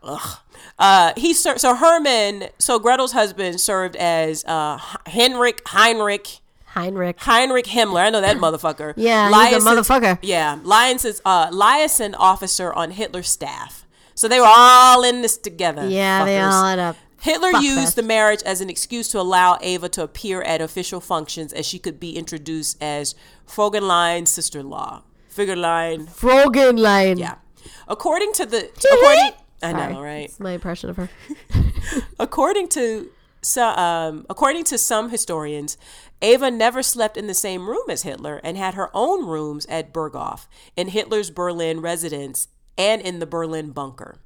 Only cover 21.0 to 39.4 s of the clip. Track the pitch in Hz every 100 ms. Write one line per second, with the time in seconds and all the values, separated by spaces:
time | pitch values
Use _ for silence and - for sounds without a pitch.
21 | - 170 156 - 156 - 160 185 185 151
22 | 170 165 165 160 147 160 151 - 151 147
23 | 143 - - _ _ - 208 208 196 175
24 | 170 170 170 - 160 151 135 - - -
25 | _ _ _ - 202 180 170 165 165 160
26 | 156 - 240 262 277 247 269 233 214 202
27 | 190 180 - - _ _ - - - -
28 | - 320 415 427 285 466 - - 539 539
29 | 539 605 807 807 _ _ 165 170 170 -
30 | 147 151 147 - 190 180 185 175 - 180
31 | 180 - - 294 _ - - - - 302
32 | - - 233 - 311 403 359 - 233 220
33 | - _ _ _ - - 175 - 175 170
34 | 160 156 - 190 277 320 320 240 - 220
35 | 233 226 - 165 151 151 147 - - -
36 | - _ 202 254 269 233 226 247 262 240
37 | 214 214 208 190 208 185 185 311 494 156
38 | 175 - 151 147 - 185 190 185 190 -
39 | 233 381 233 160